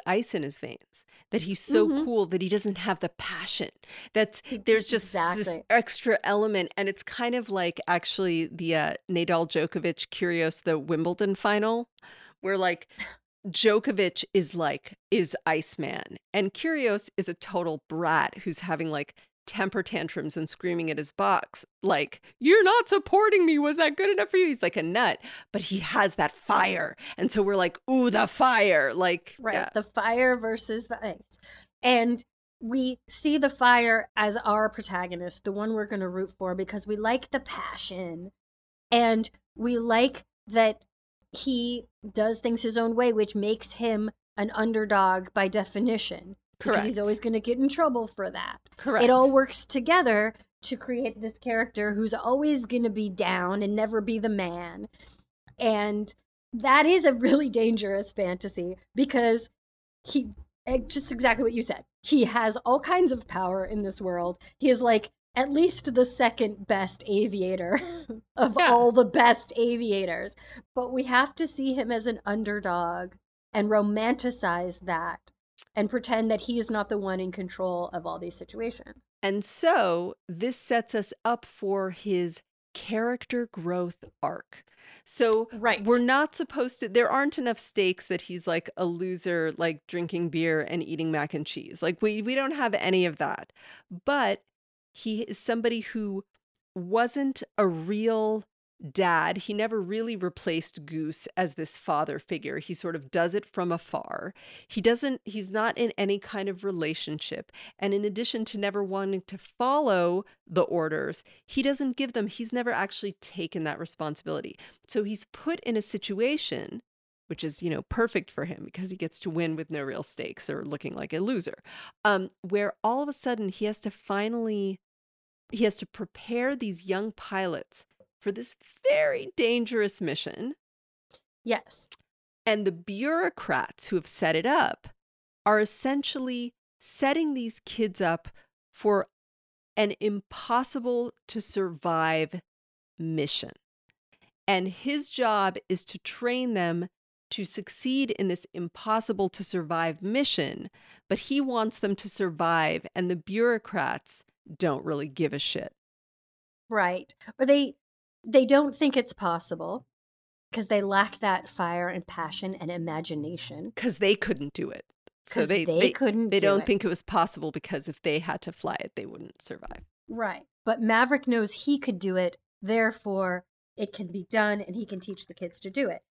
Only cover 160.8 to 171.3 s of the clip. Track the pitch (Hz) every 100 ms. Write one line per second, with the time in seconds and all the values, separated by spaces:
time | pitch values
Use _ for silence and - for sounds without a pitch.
160.8 | 196 196 196 - 208 185 - - 175 175
161.8 | 175 180 - - 156 - 190 190 165 175
162.8 | 165 156 165 151 151 175 - 147 202 -
163.8 | 240 165 196 208 - 135 143 - 139 -
164.8 | - _ _ _ - - 156 196 165 160
165.8 | 196 - 262 214 226 196 202 196 165 202
166.8 | 190 175 - 196 170 156 156 151 - 143
167.8 | 156 - 160 147 165 - - - - -
168.8 | - - 196 - - - - - - -
169.8 | - _ - 226 208 - - _ 220 226
170.8 | 226 226 247 277 262